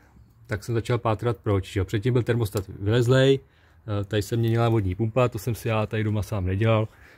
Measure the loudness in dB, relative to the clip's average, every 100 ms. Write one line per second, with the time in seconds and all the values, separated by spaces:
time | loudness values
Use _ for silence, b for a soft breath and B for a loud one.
0 | B B -20 _ -10 -8 -4 -4 -2 -2
1 | 0 0 -2 -2 0 0 0 -4 -2 -2
2 | 0 0 0 0 0 -4 -6 -6 0 2
3 | 4 4 6 4 0 _ _ _ -6 -4
4 | -2 -2 -2 -2 0 2 2 2 0 -2
5 | -2 2 0 0 -6 -4 -2 -2 -2 -2
6 | -2 -2 -2 -4 -2 0 2 2 0 B
7 | B